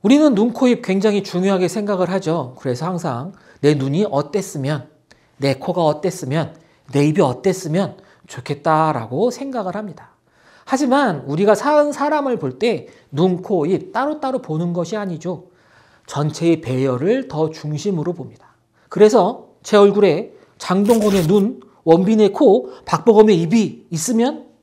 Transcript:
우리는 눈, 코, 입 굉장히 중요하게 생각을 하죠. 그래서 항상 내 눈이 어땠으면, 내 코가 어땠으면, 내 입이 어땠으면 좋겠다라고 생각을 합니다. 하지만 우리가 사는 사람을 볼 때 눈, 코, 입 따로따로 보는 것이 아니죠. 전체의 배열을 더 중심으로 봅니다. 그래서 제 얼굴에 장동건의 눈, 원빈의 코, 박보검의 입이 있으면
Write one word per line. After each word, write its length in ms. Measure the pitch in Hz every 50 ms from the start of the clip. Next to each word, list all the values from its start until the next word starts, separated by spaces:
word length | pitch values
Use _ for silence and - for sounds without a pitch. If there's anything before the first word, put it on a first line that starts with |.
우리는 340 | - 208 262 294 311 302 240
눈, 180 | 190 214 247 226
코, 160 | - 269 247
입 120 | 240 233
굉장히 400 | - - 190 196 190 220 208 202
중요하게 460 | 196 - - 175 180 196 196 185 180
생각을 420 | 175 - 226 208 202 208 185 185 170
하죠. 440 | 185 190 190 160 160 170 131 120 - -
그래서 260 | - 135 123 123 156
항상 480 | 175 185 170 170 160 127 117 135 185 - _ _ - _ _
내 140 | - 143 151
눈이 340 | 139 131 135 139 175 214 196
어땠으면, 760 | - 143 147 147 - 202 185 - - 147 131 135 151 135 - - _ _ _ _ _ _ _ _ _
내 200 | _ - 139 135
코가 280 | - - 185 170 180 170
어땠으면, 720 | 151 151 - - 185 - - - 127 139 160 156 156 - - _ _ _ _ _ - -
내 120 | 143 143
입이 120 | 151 151 202
어땠으면 800 | 170 135 120 - - 196 180 185 - 156 151 180 196 - - - _ _ _ _ _
좋겠다라고 1040 | _ - - - - 147 143 - 220 214 156 160 156 151 123 113 107 123 147 214 247
생각을 440 | 240 - 277 277 254 240 196 185 175
합니다. 360 | 202 220 202 - - - _ _ _ _ _ _ _ _ _ _ _ _ -
하지만 540 | 269 254 294 247 247 285 285 233 165 139 127
우리가 280 | 135 143 160 202 208 208
사는 380 | 190 - 285 302 294 294 294 285
사람을 440 | - 285 302 311 302 285 262 247 175
볼 200 | 156 131 131 -
때 280 | - 247 208 139 - - - _ _ _
눈, 300 | - 139 175 190 180 170
코, 240 | - - 214 175 147
입 280 | 170 190 143 - - -
따로따로 480 | 220 262 294 302 302 285 269 262 254
보는 320 | 254 - 156 156 175 175 175
것이 240 | 180 170 165 220
아니죠. 480 | 214 208 190 170 147 - 175 180 143 - _ _ _ _ _ _ _ _ _ _ _ _
전체의 540 | - - 143 147 156 156 - 170 170 165 156
배열을 680 | 160 123 131 127 135 135 127 123 143 180 240 269 254 -
더 220 | - 151 160 156
중심으로 640 | 160 - - 151 151 147 - 208 190 165 147 175 175
봅니다. 420 | 170 135 113 107 _ - _ _ _ _ _ _ _ _ _
그래서 600 | - - 214 214 233 226 175 196 262 - - - _ _ _
제 140 | - 214
얼굴에 560 | 208 202 202 196 208 208 190 147 165 220 - - - - _ _
장동건의 680 | _ - - 180 190 208 202 240 226 208 208 196 196 170
눈, 340 | 156 196 208 196 226 254 - - _ _ _ _
원빈의 480 | 160 165 170 190 190 226 214 214 196 202
코, 380 | - 302 233 190 254 - - - - _
박보검의 560 | - - 156 - 240 214 208 214 214 202 165 170
입이 440 | 160 196 226 208 156 - - - _
있으면 560 | 175 156 - - 240 226 240 262 311 311 - - _ _